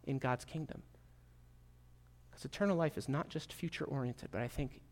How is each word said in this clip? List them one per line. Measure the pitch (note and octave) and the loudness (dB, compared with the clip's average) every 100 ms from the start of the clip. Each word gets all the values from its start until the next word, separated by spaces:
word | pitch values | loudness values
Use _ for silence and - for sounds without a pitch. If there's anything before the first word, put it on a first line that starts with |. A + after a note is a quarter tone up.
in | - C3+ | -2 0
God's | C3 B2 | 2 2
kingdom. | - D#3+ D#3 - - - - - - - - - - - - - - - - | 0 -4 -4 -6 -12 -18 -20 -20 -20 -20 -20 -20 -20 -20 -20 -20 -20 -20 -20
'Cause | - | -10
eternal | C3+ - G3+ F3 | -6 2 4 6
life | D#3+ - | 4 2
is | - | 2
not | C#3 - | 2 0
just | D#3 - | -4 -6
future-oriented, | - E3+ - - C#3 B2 A#2+ - | -4 -4 -2 0 0 0 -2 -4
but | F#2+ | -2
I | B2 | 0
think | - C#3+ - - | 0 -2 -4 -12